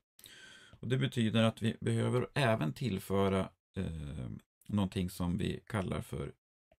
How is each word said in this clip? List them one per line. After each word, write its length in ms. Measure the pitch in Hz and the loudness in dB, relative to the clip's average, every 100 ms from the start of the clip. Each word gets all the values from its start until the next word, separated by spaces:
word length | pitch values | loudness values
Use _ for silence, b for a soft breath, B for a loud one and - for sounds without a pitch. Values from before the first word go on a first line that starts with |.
| _ _ B B B B B B | _ _ B B B B B B
Och 80 | 110 | -2
det 100 | 131 | 0
betyder 460 | 135 123 110 113 | 0 2 2 4
att 180 | 113 - | 4 2
vi 160 | 110 - | -2 0
behöver 460 | 113 113 113 123 - | 0 2 2 0 0
även 400 | - 123 110 151 | 2 2 2 0
tillföra, 760 | - 123 95 - 98 98 95 87 _ _ | -2 -2 -2 0 2 4 2 0 _ _
eh, 560 | 101 85 80 73 65 60 69 _ _ - | -6 -4 -4 -6 -6 -8 -10 _ _ -4
någonting 440 | 104 92 98 90 | 0 0 0 -2
som 280 | - 87 87 | -2 -2 0
vi 220 | 87 - - | -2 -4 -4
kallar 360 | 107 87 76 | -2 -2 -4
för 320 | - 71 69 - _ _ _ _ | -4 -8 -8 -10 _ _ _ _